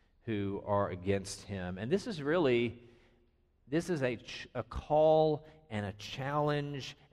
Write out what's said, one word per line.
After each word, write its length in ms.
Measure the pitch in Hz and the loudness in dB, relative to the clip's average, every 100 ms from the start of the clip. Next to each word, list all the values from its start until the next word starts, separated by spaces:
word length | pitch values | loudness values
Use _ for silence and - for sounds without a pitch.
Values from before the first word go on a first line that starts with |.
| _ _ | _ _
who 420 | - 104 98 98 - | -4 -2 -2 -4 0
are 240 | 101 95 | 2 2
against 520 | 92 95 98 92 - | 0 0 0 -2 -12
him. 360 | - 98 90 90 | -8 -6 -6 -6
And 140 | 113 | -2
this 160 | 196 247 | -2 -2
is 160 | 170 | -4
really, 580 | 139 175 143 120 120 117 - - _ _ _ _ _ _ - | 0 2 4 4 2 -4 -16 -20 _ _ _ _ _ _ -4
this 220 | 151 185 | -2 0
is 120 | 160 | 0
a 140 | 127 117 | 0 -2
ch-, 320 | - - - 127 | -8 -14 -8 -8
a 80 | |
call 840 | - - - 151 156 156 156 151 - - - | -6 -8 0 4 6 6 4 2 -4 -20 -8
and 160 | 107 101 | -4 -4
a 80 | |
challenge 1000 | - - - 135 147 147 147 143 143 - - _ | -6 -10 -6 -2 0 2 0 -2 -8 -10 -14 _